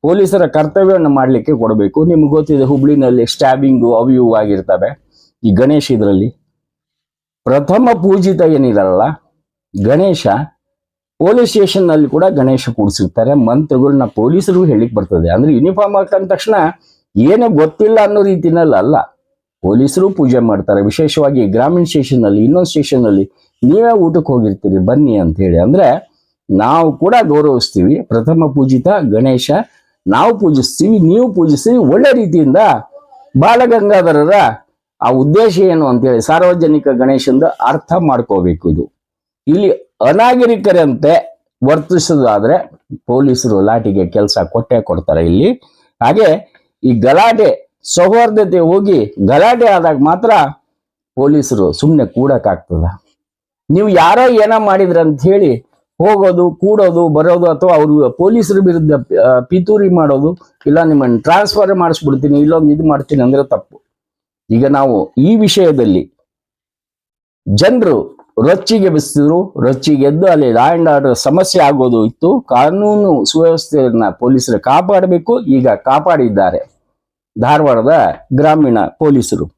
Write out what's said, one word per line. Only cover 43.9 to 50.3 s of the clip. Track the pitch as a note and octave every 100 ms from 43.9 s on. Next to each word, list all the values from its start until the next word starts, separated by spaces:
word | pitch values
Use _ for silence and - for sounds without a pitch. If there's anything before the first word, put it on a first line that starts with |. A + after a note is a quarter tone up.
| G2 F2+
ಕೆಲಸ | G#2+ G#2 - E2+
ಕೊಟ್ಟೇ | A#2 A#2 A#2+
ಕೊಡ್ತಾರೆ | - F2 E2+ D#2 E2
ಇಲ್ಲಿ. | F2+ F3 B3+ _ _ _ _
ಹಾಗೆ | A#2+ F#3+ G3+ D#3 - _ _ _
ಈ | C3 A#2+
ಗಲಾಟೆ | B2 E3 A3+ A3+ G3 - - _
ಸೌಹಾರ್ದತೆ | - - F3+ A3+ A#3 G#3+ G3 F3+
ಹೋಗಿ | E3 F#3+ G3+ E3 G#2+ - G2+
ಗಲಾಟೆ | C#3+ G#3 B3 A3+
ಆದಾಗ | F#3+ E3 C#3+
ಮಾತ್ರ | D3 F3+ A#3